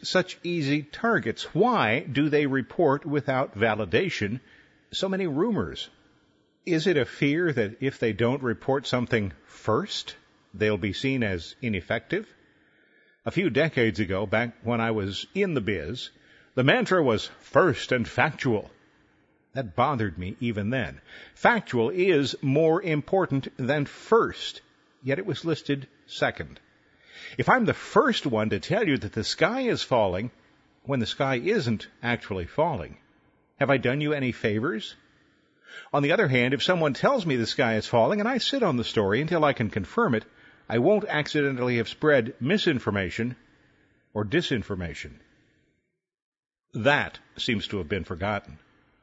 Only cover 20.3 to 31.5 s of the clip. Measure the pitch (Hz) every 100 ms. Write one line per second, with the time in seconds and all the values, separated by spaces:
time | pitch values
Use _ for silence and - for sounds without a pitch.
20.3 | - 120 107 101 131 92 67 - - -
21.3 | - 208 233 - 120 117 180 190 151 131
22.3 | - 139 143 160 165 190 151 - 190 165
23.3 | 135 - - 127 151 135 - - 226 131
24.3 | - - - - _ _ _ 127 139 202
25.3 | 139 165 151 - 139 135 _ - - 131
26.3 | - 73 - _ _ _ _ _ - -
27.3 | - - 247 185 - - 196 285 214 143
28.3 | 110 107 101 - 196 196 123 104 110 104
29.3 | - 165 254 247 151 - 123 98 90 117
30.3 | - _ _ _ _ - 139 107 - 135
31.3 | 127 160